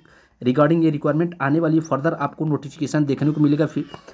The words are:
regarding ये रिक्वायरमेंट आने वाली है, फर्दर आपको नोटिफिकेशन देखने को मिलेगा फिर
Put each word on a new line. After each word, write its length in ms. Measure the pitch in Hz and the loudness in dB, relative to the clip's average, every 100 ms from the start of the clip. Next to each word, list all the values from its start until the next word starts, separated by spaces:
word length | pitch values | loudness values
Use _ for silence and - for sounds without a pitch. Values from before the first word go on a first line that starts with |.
| - - _ - | -12 -20 _ -6
regarding 420 | 123 131 147 170 | 0 4 4 4
ये 60 | 160 | 2
रिक्वायरमेंट 460 | 147 156 147 175 - | 0 0 0 -2 -2
आने 180 | 139 156 | 0 0
वाली 180 | 160 160 | 2 0
है, 60 | |
फर्दर 300 | 160 139 156 160 | 0 -2 -2 -2
आपको 300 | 143 - 156 | -4 -4 -2
नोटिफिकेशन 600 | 143 143 - 139 151 139 | -4 -4 -8 -4 0 0
देखने 260 | 131 143 | 0 0
को 100 | 151 | 2
मिलेगा 240 | 147 147 147 | 2 2 0
फिर 200 | - 156 - - | -4 -8 -12 -20